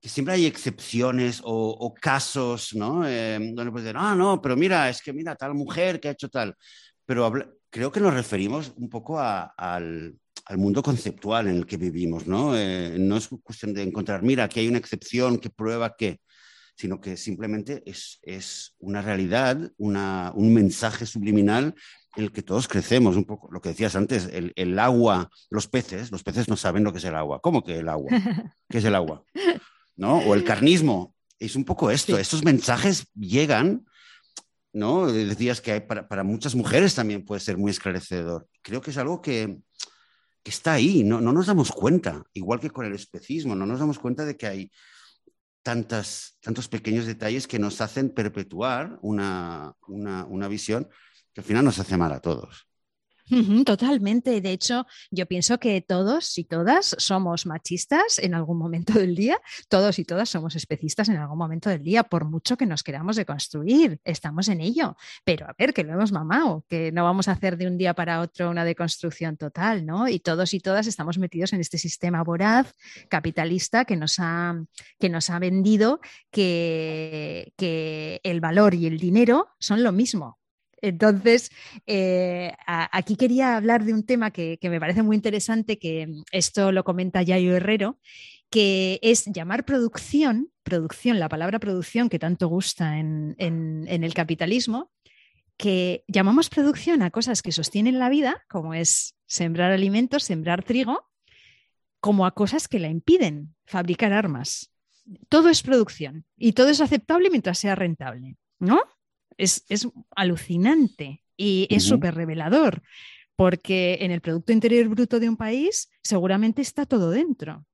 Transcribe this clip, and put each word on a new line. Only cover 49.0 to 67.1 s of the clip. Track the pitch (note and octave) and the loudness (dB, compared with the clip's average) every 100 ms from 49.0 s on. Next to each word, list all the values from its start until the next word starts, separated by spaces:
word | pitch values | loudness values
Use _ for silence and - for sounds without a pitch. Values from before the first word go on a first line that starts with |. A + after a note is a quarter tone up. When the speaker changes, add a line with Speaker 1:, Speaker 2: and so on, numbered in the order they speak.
Speaker 1:
una, | G2+ G#2+ G2 F#2 F2 E2 D2+ - - | -6 -4 -4 -4 -8 -10 -14 -18 -16
una, | G2 G#2 F#2+ F#2 | -12 -8 -8 -8
una | F#2 G2+ | -8 -6
visión | G#2 - A2 D3 _ _ _ _ | -8 -4 -4 -4 _ _ _ _
que | - | -18
al | G2 | -2
final | G#2+ C#3 | 2 4
nos | G2 | 2
hace | F#2+ F#2 | -2 0
mal | E2+ | 0
a | C2+ | -2
todos. | E2+ C#2+ G1+ - _ _ _ _ _ _ _ | -4 -6 -6 -20 _ _ _ _ _ _ _
Speaker 2:
Ujú, | B3 G3+ G#3+ | 2 4 4
totalmente. | C4+ G3+ B3 C#4+ G3+ A3+ B3 A3+ | 4 4 2 2 2 0 2 0
De | F#3+ | 0
hecho, | F#3 - A#3+ B3+ - - | -4 -2 -2 -4 -12 -10
yo | F3+ F3+ | -6 -4
pienso | F3+ E3+ A#3+ | -2 0 2
que | A#3+ G3 | 2 0
todos | - F3+ F#3+ D4 - - | 0 0 2 0 -2 -6
y | E3+ | -4
todas | E3 F3 D#4 G4+ - | -2 4 4 2 -2
somos | - F#3+ F#3 E3+ F3+ | -2 0 0 -4 -6
machistas | D#3+ - F3 - D4 G4+ - | -8 -6 -6 0 0 2 0
en | F#3+ | 0
algún | E3+ D#3+ E3+ | -2 -2 -4
momento | E3 E3 E3+ | -4 -4 2
del | A3 F#3 F3 | 2 2 2
día, | G#3+ F#4+ - - - | 0 0 -4 -20 0
todos | G3 G3+ G3 | 2 4 0
y | - | -4
todas | E3+ A#3 | -4 -2
somos | F3+ D#3+ D#3+ | -4 -4 -6
especistas | - D3+ D#3 - G#3+ | -6 -6 -6 -2 0
en | F#3 | 0
algún | D3 D3+ | -2 -6
momento | E3 E3 G#3 | -4 -4 -2
del | F3 | -4
día, | C#3+ A3 | 0 0
por | A3+ E3+ D#3 | 2 0 -2
mucho | D#3+ - B3 | -4 -4 -2
que | A#3 | -2
nos | D3 | -2
queramos | - C#3 E3+ A3 | -6 -8 -4 -4
deconstruir, | G3 D3 - D#3 D#3 C4+ D#4 D#3 | -4 -6 -6 -6 2 4 4 2
estamos | - E3 D#3 D#3 G3 | -6 -6 -6 -4 -2
en | F3+ | 0
ello. | E3 B3+ C4+ - - - | -2 -2 -2 -4 -18 -8
Pero | - D#3+ D3+ | -2 -2 -4
a | - | -2
ver, | C4+ | 0
que | - | 0
lo | D3+ | -4
hemos | E3 G#3+ | -2 0
mamado, | F#3+ D#3 G#3+ D#4 D#3+ - | -2 0 0 2 -2 -4
que | E3+ E3 | -4 -2
no | E3 | 0
vamos | F3 | 2